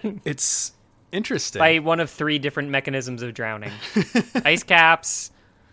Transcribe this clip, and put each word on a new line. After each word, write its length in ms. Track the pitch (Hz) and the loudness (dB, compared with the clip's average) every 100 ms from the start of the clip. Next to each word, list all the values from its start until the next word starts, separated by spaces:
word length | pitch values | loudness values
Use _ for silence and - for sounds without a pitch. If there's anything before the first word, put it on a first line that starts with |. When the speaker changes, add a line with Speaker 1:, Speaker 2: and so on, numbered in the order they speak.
| 220 202 - | -4 -6 -6
Speaker 1:
It's 480 | 139 - - - - _ _ _ | -4 -2 -2 -4 -10 _ _ _
interesting. 460 | 180 220 233 - 104 | -6 -4 -4 -4 2
Speaker 2:
By 200 | 165 165 | 4 4
one 220 | 151 165 | 2 0
of 80 | 156 | -2
three 280 | - 151 151 | -4 -2 -2
different 300 | 143 147 143 | -2 -4 -4
mechanisms 520 | 139 143 135 123 123 | -4 -2 -4 -6 -8
of 120 | 123 | -8
drowning. 380 | 110 113 107 104 104 - 220 - | -8 -8 -8 -10 -12 -4 -2 0
Speaker 1:
<laughs> 380 | 240 - 254 | -2 -2 0
Speaker 2:
Ice 200 | 147 165 | 2 2
caps, 680 | - 170 165 165 - - - _ _ _ _ | 4 6 8 6 0 -8 -10 _ _ _ _